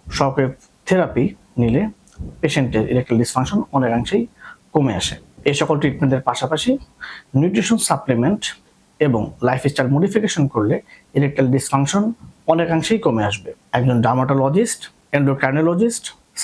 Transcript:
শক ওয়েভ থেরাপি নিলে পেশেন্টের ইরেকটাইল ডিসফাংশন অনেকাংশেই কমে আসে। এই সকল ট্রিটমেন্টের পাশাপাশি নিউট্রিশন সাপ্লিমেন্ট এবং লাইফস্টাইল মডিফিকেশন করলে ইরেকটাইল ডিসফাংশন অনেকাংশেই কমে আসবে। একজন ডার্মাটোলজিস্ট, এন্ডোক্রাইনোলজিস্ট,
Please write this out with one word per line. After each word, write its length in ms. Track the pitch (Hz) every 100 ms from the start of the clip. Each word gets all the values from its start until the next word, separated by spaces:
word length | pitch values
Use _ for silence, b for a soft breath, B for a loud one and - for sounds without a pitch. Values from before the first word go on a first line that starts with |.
| - -
শক 160 | 139 135
ওয়েভ 140 | 135 139 - _ -
থেরাপি 380 | 185 160 - 165 - _ -
নিলে 220 | 117 127 214 - _ - - -
পেশেন্টের 440 | 156 147 127 110 110
ইরেকটাইল 260 | 123 120 117
ডিসফাংশন 360 | 120 127 139 214 - 139
অনেকাংশেই 460 | 127 117 117 208 233 B B B _
কমে 200 | 156 135 95
আসে। 160 | - - - - -
এই 60 | 143
সকল 160 | 120 147
ট্রিটমেন্টের 400 | 147 - 139 131 131
পাশাপাশি 420 | 120 131 156 - 269 - _ B B - 131
নিউট্রিশন 400 | 170 208 196 226 -
সাপ্লিমেন্ট 540 | 147 - 117 127 208 - - _ _ _ _
এবং 220 | 147 117 101 - 123
লাইফস্টাইল 400 | 131 139 143 127
মডিফিকেশন 500 | 139 196 208 208 - 139
করলে 220 | 117 107 185 B B _
ইরেকটাইল 340 | 139 143 143 131 131
ডিসফাংশন 480 | - 139 139 196 214 233 - - -
অনেকাংশেই 460 | 165 170 165 - 226
কমে 180 | 156 113 104
আসবে। 200 | 104 - - _ 123
একজন 180 | 127 123 117
ডার্মাটোলজিস্ট, 760 | 127 131 139 135 165 233 - - - _ 143
এন্ডোক্রাইনোলজিস্ট, 880 | 139 135 131 143 160 175 233 226 - - _ -